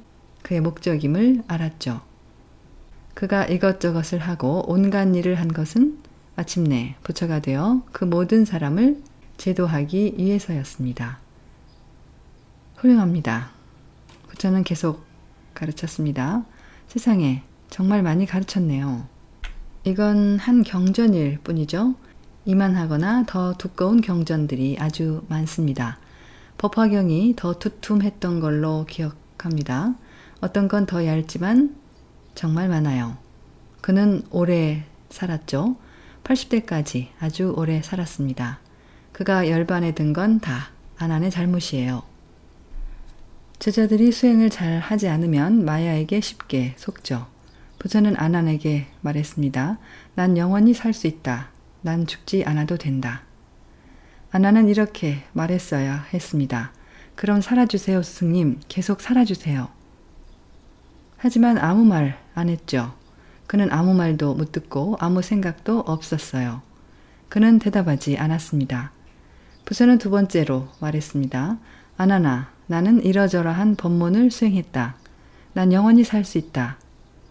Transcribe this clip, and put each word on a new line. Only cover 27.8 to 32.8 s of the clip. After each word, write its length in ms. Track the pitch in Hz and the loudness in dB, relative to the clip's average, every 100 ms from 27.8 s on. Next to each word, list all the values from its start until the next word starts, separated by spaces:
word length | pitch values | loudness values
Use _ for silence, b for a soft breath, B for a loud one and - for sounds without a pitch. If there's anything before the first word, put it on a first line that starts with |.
| - 208 202 - 180 170 | -2 0 0 -2 -4 -2
걸로 460 | 156 151 156 156 156 | -2 -2 -2 -2 -6
기억합니다. 1080 | - 156 - - - 170 156 143 127 208 247 B B B B | -6 -8 -8 -18 -12 -6 -4 -4 -4 -2 -4 B B B B
어떤 280 | 185 202 196 | -4 0 0
건 160 | 208 190 | 0 0
더 200 | 175 165 | -2 0
얇지만 720 | 156 156 170 180 240 285 - - - - - - | -2 -2 -4 0 2 2 -2 -20 -20 -20 -20 -20
정말 340 | - 165 160 185 | -8 -2 -2 0
많아요. 480 | 165 | 0